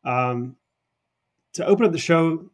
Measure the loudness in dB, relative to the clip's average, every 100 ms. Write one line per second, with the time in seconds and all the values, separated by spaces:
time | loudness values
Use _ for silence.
0 | -4 -2 -2 -4 -8 -12 _ _ _ _
1 | _ _ _ _ _ -6 0 2 2 0
2 | 0 2 2 -2 -8